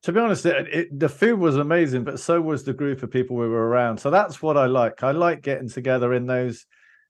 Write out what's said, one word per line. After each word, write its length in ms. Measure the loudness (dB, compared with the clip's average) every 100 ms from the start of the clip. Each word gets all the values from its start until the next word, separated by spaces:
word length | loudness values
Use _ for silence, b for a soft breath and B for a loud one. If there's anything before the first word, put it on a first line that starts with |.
To 80 | 0
be 80 | 0
honest, 260 | 0 0 0
it, 220 | 0 -2
it, 260 | -4 -4 -2
the 100 | -2
food 280 | 2 2 4
was 200 | 2 2
amazing, 460 | 2 2 2 0
but 160 | -4 -8
so 220 | 0 0
was 220 | 0 -4
the 100 | -4
group 300 | -4 -4 -4
of 80 | -4
people 240 | -2 -2 -2
we 120 | -2
were 200 | 0 2
around. 320 | 2 0 -2
So 100 | 2
that's 320 | 2 2 -2
what 160 | 0 2
I 80 | 4
like. 380 | 4 0 0
I 80 | -2
like 320 | 2 0 0
getting 260 | -4 -6 -6
together 440 | -6 -2 0 2
in 120 | 0 0
those 400 | -2 -2 -6 _ b b b b